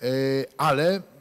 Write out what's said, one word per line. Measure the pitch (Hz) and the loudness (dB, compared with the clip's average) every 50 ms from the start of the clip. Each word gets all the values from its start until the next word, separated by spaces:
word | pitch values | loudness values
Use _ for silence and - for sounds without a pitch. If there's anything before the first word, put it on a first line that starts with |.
e, | 120 127 131 135 135 135 135 135 127 - _ | -4 -4 -2 0 0 0 0 -2 -4 -4 _
ale, | - 143 156 139 139 156 175 196 | -2 0 2 2 2 2 2 0
e, | 196 185 - - - | 0 -4 -12 -20 -18